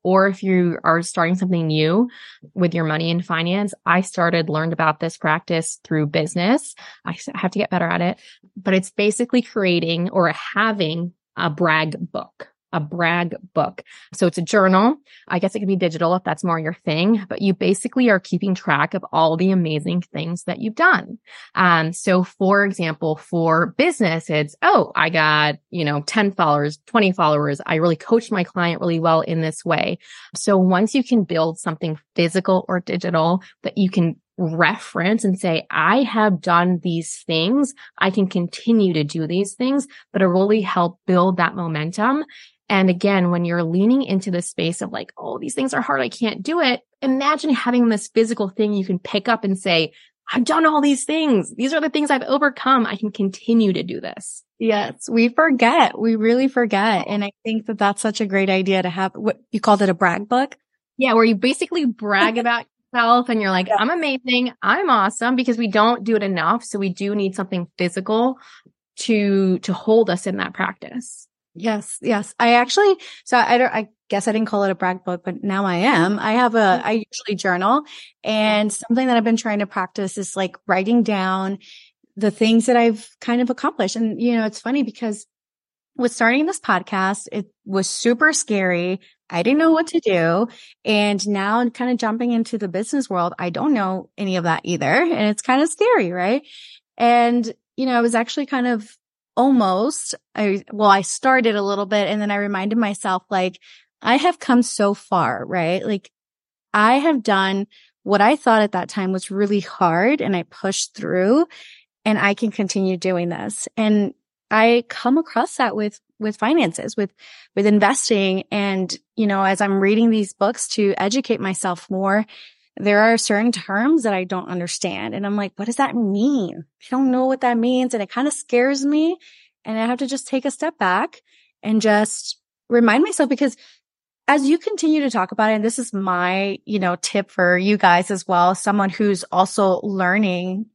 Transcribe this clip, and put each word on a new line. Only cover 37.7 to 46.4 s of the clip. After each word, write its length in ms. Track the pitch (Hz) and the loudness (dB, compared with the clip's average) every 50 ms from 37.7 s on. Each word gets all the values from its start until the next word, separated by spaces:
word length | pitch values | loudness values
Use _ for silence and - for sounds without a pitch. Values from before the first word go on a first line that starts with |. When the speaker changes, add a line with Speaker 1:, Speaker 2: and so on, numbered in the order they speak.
| - - - - _ - | -4 -8 -20 -16 _ -2
Speaker 1:
I 140 | - 196 | -2 0
can 160 | 190 208 190 185 | 0 0 0 0
continue 640 | - 185 175 170 - - - 226 233 220 202 185 165 | 0 -2 -4 -4 -6 -6 0 2 2 4 4 2 2
to 100 | 156 147 | 0 -2
do 240 | 147 - 165 160 151 | -2 -4 -4 -4 -2
these 280 | 175 185 202 196 - | -2 -2 -2 -4 -4
things," 320 | - 247 262 277 285 269 - - - - _ - | -4 -2 -2 -2 -2 -4 -6 -10 -20 -14 _ -2
but 80 | 190 | 0
it 60 | 190 185 | 2 2
really 340 | 175 190 196 202 214 226 | 4 2 2 2 2 2
help 380 | 185 180 - 180 175 170 - _ _ | 0 0 0 0 0 0 -2 _ _
build 300 | - 180 180 180 190 185 | 0 2 4 4 4 4
that 180 | 175 170 165 - | 2 2 2 2
momentum. 720 | 185 175 165 160 151 156 170 180 - 208 247 269 302 311 - - - - - _ _ _ - | -2 -6 -4 -4 -4 -4 -6 -4 -2 -2 0 -2 -2 -4 -8 -14 -20 -20 -20 _ _ _ -2
And 180 | 208 190 190 185 | 0 2 2 2
again, 420 | 180 180 208 202 202 190 180 175 | 2 2 0 0 2 2 2 0
when 120 | 175 175 175 | 0 0 -2
you're 220 | 170 170 175 170 | -2 -2 -2 -2
leaning 360 | 165 170 185 196 226 254 277 | -2 0 2 2 2 2 2
into 300 | 269 - 196 190 - 202 | 0 -2 -2 -4 -2 -2
the 100 | 180 175 | -4 -4
space 400 | 175 - - - - 160 180 - | -6 -6 -6 -4 -4 -4 -4 -6
of 120 | 202 196 - | -8 -8 -8
like, 180 | - - - - - | -10 -12 -14 -16 -14
"Oh, 200 | - - - - | -12 -10 -10 -8
these 160 | - - - | -8 -8 -6
things 200 | - 262 262 285 | -4 -4 -4 -2
are 80 | 269 | -4
hard, 180 | 226 - 285 269 | -2 -2 -2 -2
I 80 | 254 226 | -2 -4
can't 340 | - - 240 214 - - | -4 -4 -4 -4 -4 -4